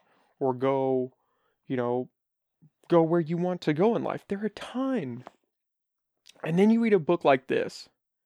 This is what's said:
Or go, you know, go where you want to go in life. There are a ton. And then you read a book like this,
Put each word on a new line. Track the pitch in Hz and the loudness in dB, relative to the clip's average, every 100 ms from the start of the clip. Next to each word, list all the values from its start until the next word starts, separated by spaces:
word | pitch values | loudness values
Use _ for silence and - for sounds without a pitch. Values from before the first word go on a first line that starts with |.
| _ _ _ - | _ _ _ -4
Or | 131 | -2
go, | 123 135 135 131 131 127 _ _ _ _ _ - | 0 0 0 0 -2 -4 _ _ _ _ _ -8
you | 127 | -4
know, | 120 123 123 _ _ _ _ _ 156 _ - | -2 -4 -6 _ _ _ _ _ _ _ 2
go | 170 | 4
where | 160 175 | 4 2
you | 156 170 | 0 -2
want | 180 180 | -2 -2
to | - | -2
go | 147 214 214 | 2 2 2
in | |
life. | - - - | -2 -6 -8
There | 202 | -6
are | 208 | -6
a | |
ton. | - - 247 269 254 131 120 - _ _ _ _ _ _ _ _ _ - - | -8 -12 -6 -4 -4 -6 -10 -16 _ _ _ _ _ _ _ _ _ -20 -12
And | 160 170 | -2 2
then | 214 | 4
you | 226 | 4
read | 226 | 4
a | 196 | 2
book | 147 175 151 | 2 0 4
like | 135 - | 2 2
this, | 127 - - - _ _ _ | -2 -2 -10 -20 _ _ _